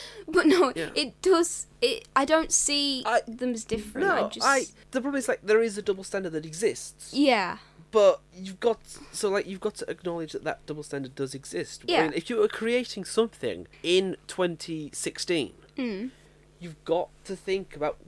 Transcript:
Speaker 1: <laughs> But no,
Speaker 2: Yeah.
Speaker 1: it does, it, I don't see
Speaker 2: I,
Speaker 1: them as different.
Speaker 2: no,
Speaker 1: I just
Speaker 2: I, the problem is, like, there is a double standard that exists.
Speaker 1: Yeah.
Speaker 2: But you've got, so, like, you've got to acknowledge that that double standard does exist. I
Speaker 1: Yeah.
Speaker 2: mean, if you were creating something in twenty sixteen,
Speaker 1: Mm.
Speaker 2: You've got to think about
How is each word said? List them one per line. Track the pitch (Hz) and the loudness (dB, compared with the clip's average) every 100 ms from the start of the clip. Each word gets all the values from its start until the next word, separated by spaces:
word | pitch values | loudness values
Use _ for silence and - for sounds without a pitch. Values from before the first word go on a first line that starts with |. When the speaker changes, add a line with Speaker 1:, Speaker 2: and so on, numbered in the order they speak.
| - | -14
Speaker 1:
<laughs> | 440 381 | -16 -2
But | - 311 | 4 6
no, | 359 285 - | 6 4 2
Speaker 2:
Yeah. | 156 - | -4 -2
Speaker 1:
it | 277 - | -4 0
does, | 370 339 339 - - - | 4 4 4 -2 -10 -2
it, | 240 - - 269 | 0 0 -2 0
I | 277 | 4
don't | 311 311 | 4 2
see | - - 285 285 262 - | 0 0 0 0 -2 0
Speaker 2:
I, | 240 - | 0 0
Speaker 1:
them | 226 254 | -4 -4
as | 226 | -4
different. | - 214 208 262 381 | -4 -6 -6 -2 0
Speaker 2:
no, | 294 - | 2 0
Speaker 1:
I | |
just | - 247 | 0 2
Speaker 2:
I, | 269 - - - | 2 0 -10 -6
the | 262 | -4
problem | 262 277 | -2 -2
is, | 254 | -2
like, | - | -2
there | 190 220 | 2 4
is | 226 202 | 4 -2
a | |
double | 208 190 | -2 -4
standard | 190 196 185 | -2 -6 -4
that | 156 160 | -6 -6
exists. | 160 214 - - - - | -2 -2 -2 -10 -16 -6
Speaker 1:
Yeah. | 240 285 226 180 - - - - | 2 4 4 2 -4 -14 -20 0
Speaker 2:
But | 220 196 160 _ | 6 8 8 _
you've | 180 190 185 | -14 -14 -2
got, | 233 220 - - - | -2 -2 -6 -20 -14
so, | - 202 | -4 0
like, | 196 - | 0 -2
you've | 190 | -4
got | 208 - | -6 -6
to | - | -10
acknowledge | 165 180 170 160 | -6 -6 -4 -6
that | - 151 | -6 -6
that | - - | -6 -8
double | 151 | -10
standard | 147 139 131 | -8 -8 -8
does | 131 135 135 | -6 -8 -8
exist. | - 175 143 - 120 | -10 -8 -8 -10 -2
I | |
Speaker 1:
Yeah. | 196 | 0
Speaker 2:
mean, | 160 143 | 2 -2
if | - | -4
you | 233 | 0
were | 214 | 0
creating | - 226 247 240 208 185 | 0 -2 -2 -2 -8 -6
something | - 226 - 117 87 85 - | 0 0 -2 -8 -8 -12 -8
in | 165 180 190 160 - | 2 2 2 -4 -8
twenty | - 180 165 - 160 147 | -2 -2 -2 -8 -8 -8
sixteen, | - 156 - - 170 110 - - - | -8 -8 -6 -2 -2 -2 -8 -16 -6
Speaker 1:
Mm. | 247 190 254 - - _ _ - | -6 -4 -8 -12 -20 _ _ -16
Speaker 2:
You've | 170 156 - | -16 -10 -2
got | 170 - - - | 0 -2 -10 -12
to | 190 | -10
think | - 196 185 143 | -4 -4 -4 -6
about | 147 - | -4 -4